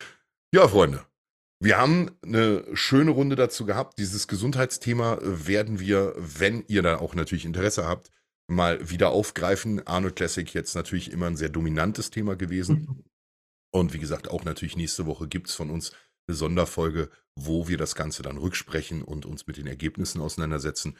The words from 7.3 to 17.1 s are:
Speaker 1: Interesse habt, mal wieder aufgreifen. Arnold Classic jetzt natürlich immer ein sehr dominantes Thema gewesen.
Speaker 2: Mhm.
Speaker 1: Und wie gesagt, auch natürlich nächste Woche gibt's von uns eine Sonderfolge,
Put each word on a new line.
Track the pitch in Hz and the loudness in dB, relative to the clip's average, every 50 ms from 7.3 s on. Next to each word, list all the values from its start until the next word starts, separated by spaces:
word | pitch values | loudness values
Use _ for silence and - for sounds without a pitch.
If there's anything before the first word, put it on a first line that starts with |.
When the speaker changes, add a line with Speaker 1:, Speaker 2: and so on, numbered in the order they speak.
| 92 85 - | -2 -4 -4
Speaker 1:
Interesse | 85 82 90 92 107 - - 85 | -4 -2 0 0 0 0 0 -2
habt, | 82 90 90 _ _ _ _ _ _ _ _ _ | -2 -4 -6 _ _ _ _ _ _ _ _ _
mal | - 87 90 87 87 85 - 80 | -2 0 2 2 2 2 0 -4
wieder | 82 87 87 98 87 | -4 0 4 4 4
aufgreifen. | 71 101 107 - - - 82 90 98 - - 113 104 98 - | 4 4 2 0 -2 -2 2 2 2 2 0 -2 -4 -4 -2
Arnold | - 87 90 95 92 - | -2 0 0 0 0 -2
Classic | - 90 82 - 92 85 - - | -2 -2 -2 -2 -4 -6 -4 -4
jetzt | 85 82 - - | -6 -4 -4 -6
natürlich | 87 80 - 95 90 - - | -6 -6 -4 -4 -4 -4 -4
immer | - 85 90 | -4 -4 -2
ein | 85 85 | -2 -2
sehr | 76 80 78 | -2 -4 -2
dominantes | 76 80 82 80 78 78 80 101 107 - 110 - | -2 -2 0 0 2 2 0 0 0 -4 -6 -6
Thema | - 110 107 104 95 | -4 -4 -2 -2 -2
gewesen. | 90 95 85 90 92 85 90 156 156 | -4 -4 -4 -2 -2 2 2 2 2
Speaker 2:
Mhm. | 156 147 131 - - _ _ _ _ _ _ _ _ _ _ _ _ - - | 2 -4 -10 -10 -12 _ _ _ _ _ _ _ _ _ _ _ _ -2 0
Speaker 1:
Und | 92 87 80 69 | 2 2 2 0
wie | |
gesagt, | 78 78 73 80 - - | -4 -6 -6 -6 -6 -6
auch | - - 85 - | -6 -6 -6 -4
natürlich | 85 76 - - 80 - | -6 -6 -6 -6 -6 -4
nächste | 87 82 76 - - 85 | -4 -4 -4 -4 -4 -4
Woche | 78 76 - 82 | -4 -4 -6 -6
gibt's | 76 - 87 - - - | -6 -6 -6 -6 -6 -8
von | - 80 76 | -8 -6 -6
uns | 82 82 - - - - _ _ _ _ - | -6 -6 -8 -8 -14 -16 _ _ _ _ -8
eine | - 85 | -6 -4
Sonderfolge, | 73 78 78 87 90 85 76 - - 82 82 78 82 76 - | -2 -2 0 2 2 0 0 0 -2 0 0 0 -2 -4 -6